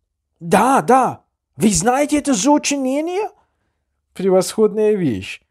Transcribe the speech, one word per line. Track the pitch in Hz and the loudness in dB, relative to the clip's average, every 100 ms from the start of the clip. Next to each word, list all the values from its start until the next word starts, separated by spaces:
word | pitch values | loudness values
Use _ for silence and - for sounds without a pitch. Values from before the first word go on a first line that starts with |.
| _ _ _ _ | _ _ _ _
«Да, | 170 185 240 262 | -2 0 2 0
да. | 156 262 220 120 _ _ _ - | 2 2 2 -6 _ _ _ -2
Вы | 208 | 0
знаете | 175 208 262 294 294 | 2 0 0 0 -2
это | 285 233 | 0 0
сочинение?» | 233 294 285 285 262 277 320 370 415 _ _ _ _ _ _ _ _ | 2 2 0 -4 -2 -4 -4 -6 -6 _ _ _ _ _ _ _ _
«Превосходная | - 190 185 185 - 214 214 214 | -6 0 2 0 0 0 2 0
вещь», | 214 160 98 101 - _ | 0 -2 -4 -8 -16 _